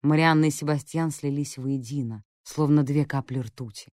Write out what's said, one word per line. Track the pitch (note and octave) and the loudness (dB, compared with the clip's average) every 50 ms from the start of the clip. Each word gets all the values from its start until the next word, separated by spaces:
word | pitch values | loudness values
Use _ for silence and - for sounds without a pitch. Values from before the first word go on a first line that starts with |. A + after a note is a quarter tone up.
Марианна | - C#3+ D3+ D#3 D#3+ E3 D#3+ D#3 D#3 | 2 4 4 6 6 6 6 6 4
и | D#3 | 4
Себастьян | D3 - D3+ D3 D3+ C#3+ - - - E3 E3 D#3+ | 2 -2 -2 -2 -2 -2 -4 -4 -4 -2 -2 -2
слились | D3 - - C#3+ C#3 C#3+ D3 D3 - | -4 -4 -4 -4 -2 -2 -4 -6 -8
воедино, | C3+ B2+ C3+ C#3 C3+ A#2+ A2+ C#3 C#3+ B2+ A2+ A2+ G#2+ - _ _ _ | -8 -4 -4 -4 -4 -6 -6 -6 -4 -4 -6 -8 -10 -14 _ _ _
словно | _ - - D3+ D#3 C#3+ D3+ D3+ | _ -12 -2 0 2 4 4 4
две | C#3+ C3 C#3+ D3+ D3 | 4 2 0 0 0
капли | D3 - C3+ B2+ - B2 C3 | 0 -2 -6 -4 -4 -6 -6
ртути. | A#2+ A2 _ - B2+ A2 G#2+ - - - _ | -6 -8 _ -12 -12 -12 -12 -18 -20 -20 _